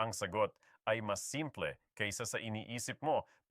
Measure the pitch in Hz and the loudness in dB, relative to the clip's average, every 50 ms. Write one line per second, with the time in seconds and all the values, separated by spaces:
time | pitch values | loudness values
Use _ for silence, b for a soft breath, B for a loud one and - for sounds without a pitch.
0 | 110 113 101 - 107 90 101 107 104 95 - b b b b b _ 110 110 113 | 0 0 0 -2 -2 0 4 4 4 4 2 b b b b b _ 2 2 2
1 | 110 104 101 95 - - - 143 156 143 - 104 82 73 67 - _ _ _ - | 2 0 0 0 0 -2 -2 -2 -2 -2 -2 -2 -2 -2 -2 -6 _ _ _ -2
2 | 107 104 98 - 98 - - 104 - 110 107 110 101 - 117 120 - - 117 - | -2 -2 0 -2 -4 -2 -2 -4 -2 -2 -4 -4 -4 -6 -6 -6 -4 -6 -6 -2
3 | 143 156 143 110 b b b b b _ | 0 2 2 2 b b b b b _